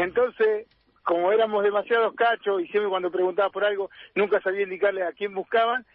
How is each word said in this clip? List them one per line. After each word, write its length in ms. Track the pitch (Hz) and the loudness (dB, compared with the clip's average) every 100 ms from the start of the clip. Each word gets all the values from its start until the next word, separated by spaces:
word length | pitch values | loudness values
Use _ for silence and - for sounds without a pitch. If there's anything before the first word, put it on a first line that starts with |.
Entonces, 680 | 180 226 254 - 440 214 - _ _ _ | 0 0 0 2 0 0 -6 _ _ _
como 300 | - 170 175 | -2 0 2
éramos 320 | 220 220 214 | 2 2 2
demasiados 500 | 202 208 190 233 220 | 0 0 0 2 2
Cachos, 480 | - 233 226 202 196 | 2 0 0 -2 -2
y 60 | 165 | -2
siempre 200 | 208 208 | -2 0
cuando 220 | 185 180 | -2 -2
preguntaba 400 | 180 185 180 196 | -2 0 0 -2
por 140 | 190 | 0
algo, 260 | 208 202 190 - - | -2 -2 -6 -12 -8
nunca 260 | 180 202 190 | -2 0 0
sabía 200 | 190 196 | 0 -2
indicarle 400 | 196 185 202 190 | -4 0 0 0
a 80 | 175 | -6
quién 240 | - 202 | -6 -6
buscaban, 500 | 190 185 226 226 247 - | -6 -2 0 0 -2 -8